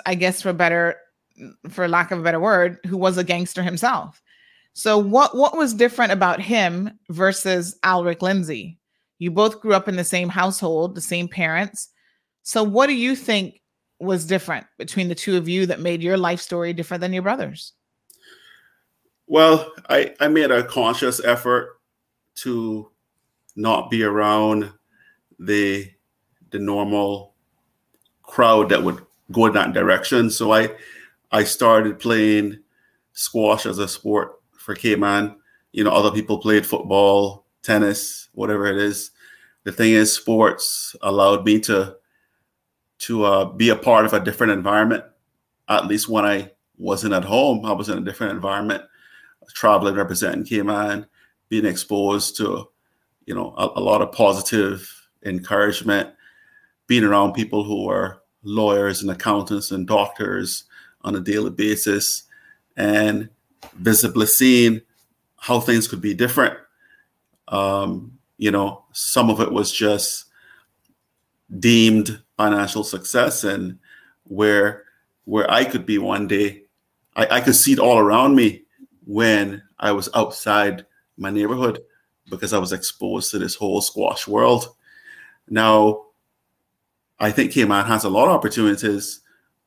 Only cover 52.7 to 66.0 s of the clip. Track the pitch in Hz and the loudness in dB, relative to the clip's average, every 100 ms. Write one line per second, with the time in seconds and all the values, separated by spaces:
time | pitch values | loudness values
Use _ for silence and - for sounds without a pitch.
52.7 | _ _ _ _ _ - 98 - - 95 | _ _ _ _ _ -12 -10 -10 -6 -6
53.7 | - 101 104 127 - 104 98 - 113 98 | -2 0 0 0 2 2 2 -2 0 0
54.7 | 95 - - _ _ 101 92 90 101 104 | -4 -12 -20 _ _ -10 -10 -2 0 2
55.7 | 101 110 101 95 - _ _ _ _ _ | 0 -2 -2 -2 -10 _ _ _ _ _
56.7 | _ - 123 107 101 98 92 104 104 104 | _ 0 2 4 4 2 0 -4 -4 -4
57.7 | 101 98 98 95 92 _ _ 104 107 107 | -4 -4 -4 -4 -8 _ _ -8 -2 2
58.7 | 101 101 92 98 90 113 104 95 101 - | 2 0 -2 -6 -6 -2 -2 -2 -6 -6
59.7 | 95 92 107 101 - 101 98 92 - - | -6 0 0 0 -4 -6 -6 -6 -8 -12
60.7 | - - _ 101 101 92 104 104 87 107 | -20 -20 _ -8 -6 -4 -2 -4 -2 -2
61.7 | 104 - 101 - - - _ _ _ _ | 0 0 -2 -2 -6 -10 _ _ _ _
62.7 | - 104 104 107 104 110 _ _ _ - | -6 0 0 0 -2 -8 _ _ _ -20
63.7 | - 95 110 117 110 107 - 131 123 117 | -4 0 2 0 0 0 4 6 6 4
64.7 | 110 - _ _ _ _ _ - 123 113 | 2 -6 _ _ _ _ _ -2 -2 2
65.7 | 117 107 95 | 0 0 -4